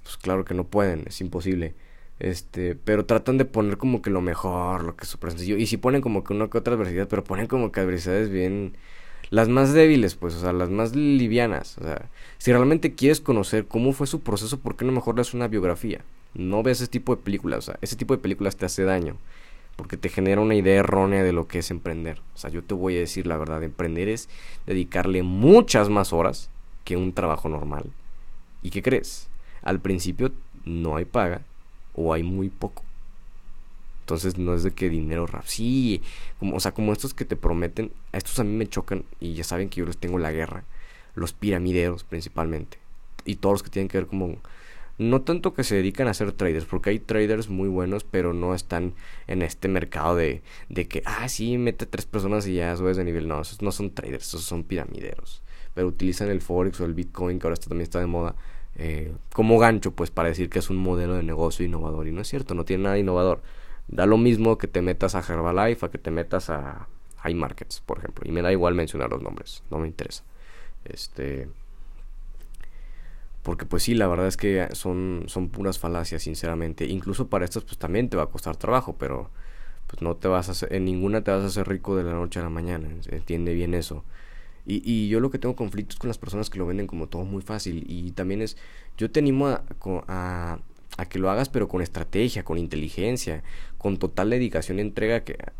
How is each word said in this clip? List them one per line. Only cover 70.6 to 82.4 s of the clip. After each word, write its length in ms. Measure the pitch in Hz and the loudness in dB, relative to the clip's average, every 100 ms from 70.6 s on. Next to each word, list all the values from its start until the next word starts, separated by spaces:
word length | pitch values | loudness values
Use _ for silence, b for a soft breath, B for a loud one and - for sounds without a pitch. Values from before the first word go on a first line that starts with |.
| b b | b b
Este, 640 | - - - - 67 67 67 80 - - - - - - - - - - b b b b b b b b | -10 -10 -10 -6 -6 -6 -8 -12 -14 -12 -12 -12 -12 -12 -12 -10 -12 -10 b b b b b b b b
porque, 220 | - 85 78 | -6 -4 0
pues 180 | 87 | 2
sí, 100 | - | 4
la 140 | 117 98 | 4 4
verdad 200 | 87 92 | 4 2
es 80 | - | 2
que 320 | 101 95 87 | 2 2 2
son, 500 | - 95 90 92 87 85 | -2 -4 -2 -2 -4 -4
son 200 | - 92 | -4 -4
puras 320 | - 98 90 | -2 -2 -2
falacias, 440 | 85 85 82 80 | -2 -2 -2 -4
sinceramente. 640 | 80 78 82 82 82 - 71 | -4 -4 -2 -2 -4 -4 -4
Incluso 440 | 95 92 95 - | -2 -2 -2 0
para 160 | 101 87 | 0 0
estas, 180 | 117 | -4
pues, 140 | - - | -8 -6
también 320 | 76 95 123 | -2 0 0
te 80 | 90 | 0
va 60 | |
a 60 | 73 | 0
costar 280 | - - 76 | -2 -4 -4
trabajo, 400 | - 120 - 82 | 2 2 0 -4
pero, 300 | 67 65 - - b b b b - | -4 -4 -6 -10 b b b b -6
pues, 140 | - | -4
no 160 | 82 85 | -2 0
te 100 | 95 | 2
vas 220 | 92 90 | 2 0
a 20 | |
hacer, 220 | 85 - | -4 -2
en 100 | 95 | 0
ninguna 400 | 92 90 95 110 | 0 2 2 2
te 80 | 104 | 2
vas 120 | 98 | 2
a 40 | 98 | 2
hacer 180 | 101 92 | 0 0
rico 300 | 95 - 95 | -2 0 0
de 80 | |
la 80 | 87 | 0
noche 300 | 85 85 87 | -2 -2 -2